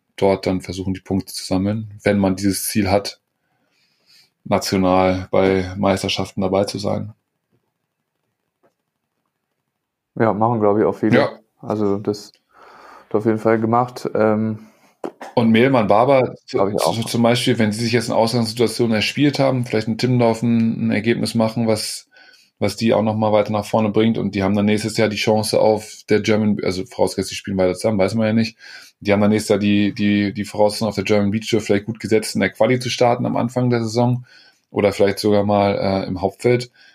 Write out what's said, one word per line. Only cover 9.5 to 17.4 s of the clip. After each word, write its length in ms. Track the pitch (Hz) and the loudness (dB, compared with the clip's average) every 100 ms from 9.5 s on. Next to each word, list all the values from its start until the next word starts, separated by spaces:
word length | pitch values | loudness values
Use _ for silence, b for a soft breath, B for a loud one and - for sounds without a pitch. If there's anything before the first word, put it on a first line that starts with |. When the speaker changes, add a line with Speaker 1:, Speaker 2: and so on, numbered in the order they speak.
| _ _ _ _ _ _ - | _ _ _ _ _ _ -2
Speaker 2:
Ja, 160 | 113 | 0
machen, 260 | 98 113 113 | 2 0 2
glaub 180 | 104 104 | 2 2
ich, 80 | 90 | 2
auch 100 | 104 | 0
viele. 220 | 113 123 | 2 2
Speaker 1:
Ja. 120 | 143 - _ _ | 0 -6 _ _
Speaker 2:
Also 360 | 120 107 101 101 | -8 -2 -2 -2
das 340 | 107 104 - _ _ B B B B B B | -4 -6 -10 _ _ B B B B B B
wird 100 | 104 | -2
auf 60 | 113 | 0
jeden 140 | 110 | 0
Fall 200 | 110 113 | 2 2
gemacht. 500 | 113 117 123 - - - | 2 0 0 -6 -6 0
Ähm, 440 | 110 107 110 107 B B B - - - - - | 2 2 -2 -6 B B B -14 -14 -14 -4 0
Speaker 1:
Und 160 | 113 | 4
Mehlmann 360 | 110 135 127 101 | 4 4 4 4
Barber 480 | 104 127 135 120 - | 4 4 4 2 -6
z-, 160 | - | -6
Speaker 2:
Glaub 180 | 92 98 | -2 0
ich 60 | 104 | 0
auch. 200 | 78 110 | -2 -2
Speaker 1:
z-, 140 | 113 | -4
zum 140 | 117 | 0
Beispiel, 360 | 117 123 | 2 2